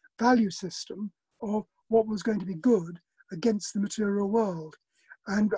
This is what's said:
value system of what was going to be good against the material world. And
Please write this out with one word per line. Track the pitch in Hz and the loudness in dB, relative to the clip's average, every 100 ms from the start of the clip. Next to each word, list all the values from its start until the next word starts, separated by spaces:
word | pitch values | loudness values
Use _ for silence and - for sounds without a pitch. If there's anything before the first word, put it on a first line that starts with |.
| _ _ | _ _
value | 233 254 208 | 4 6 4
system | - 180 - - 185 208 - _ _ | -2 -10 -10 -12 -10 -10 -12 _ _
of | 208 208 202 _ _ | -4 -4 -4 _ _
what | 226 220 | 2 2
was | 214 | -2
going | 226 208 | -2 -2
to | 180 | -4
be | |
good | 170 254 220 165 175 _ _ _ | 0 4 4 2 -10 _ _ _
against | 175 233 214 - | -2 0 0 -2
the | 202 | -4
material | 196 - 202 202 196 | -4 -2 -2 0 0
world. | 220 214 170 156 - _ _ _ - - | 0 0 -4 -10 -16 _ _ _ -20 -4
And | 202 214 | 0 2